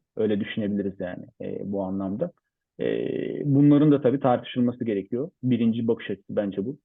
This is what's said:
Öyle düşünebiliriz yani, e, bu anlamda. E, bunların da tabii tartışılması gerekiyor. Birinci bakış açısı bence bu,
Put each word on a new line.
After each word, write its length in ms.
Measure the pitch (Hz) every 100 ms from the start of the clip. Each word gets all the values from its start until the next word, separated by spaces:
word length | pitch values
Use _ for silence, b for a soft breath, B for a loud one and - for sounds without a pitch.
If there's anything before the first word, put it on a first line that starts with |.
| _ -
Öyle 240 | 110 104
düşünebiliriz 600 | 107 - 104 101 98 95
yani, 240 | 90 - - -
e, 200 | - -
bu 180 | 95 98
anlamda. 500 | 92 98 95 101 175 - _ _ _ -
E, 60 | 58 57 60 - - -
bunların 480 | 147 139 147 147 151
da 80 | 143
tabii 200 | 127 135
tartışılması 640 | 131 120 - 127 120 123
gerekiyor. 460 | 113 101 95 120 151 -
Birinci 460 | 127 117 117 113 117
bakış 220 | 113 -
açısı 260 | 98 - 104
bence 280 | 101 95
bu, 140 | 98 147